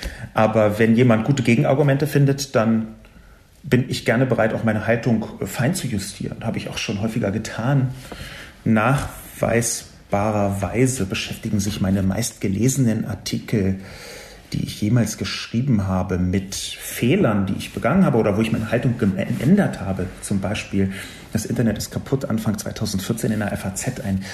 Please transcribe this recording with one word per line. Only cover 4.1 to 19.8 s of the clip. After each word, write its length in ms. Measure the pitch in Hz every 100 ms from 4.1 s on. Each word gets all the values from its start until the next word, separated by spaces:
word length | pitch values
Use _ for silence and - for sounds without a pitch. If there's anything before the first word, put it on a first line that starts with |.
| 117 131
bereit, 280 | 110 110
auch 100 | 92
meine 240 | 110 101 110
Haltung 380 | 120 127 110 - - 98
fein 300 | - 131 185
zu 120 | 123
justieren. 580 | 101 - - - - 117
Habe 140 | 98
ich 100 | -
auch 80 | -
schon 240 | - 101
häufiger 300 | 113 123 101
getan. 580 | 107 - - 120 143 127 - - - - - - -
Nachweisbarerweise 2500 | - 110 113 139 95 - - - 104 113 117 - - - - 101 107 104 101 98 92 110 127 - 95
beschäftigen 540 | - - - 113 104
sich 220 | 98 -
meine 220 | 95 98
meistgelesenen 1000 | 95 110 120 - - 95 131 139 117 110
Artikel, 800 | 113 95 - 117 - 113 95 95 - - - - - - -
die 100 | -
ich 160 | - -
jemals 360 | 107 120 104 -
geschrieben 680 | - - - 117 135 104 98
habe, 300 | 92 95 90
mit 380 | 92 98 - -
Fehlern, 880 | - - - - 120 196 135 101 98
die 80 |
ich 180 | - -
begangen 320 | - 117 185
habe 140 | 160 117
oder 180 | 107 98
wo 60 |
ich 100 | 113
meine 200 | 113 110
Haltung 260 | 117 127 113
gem-, 180 | 101 95
geändert 640 | - 107 127 202 147
habe. 280 | -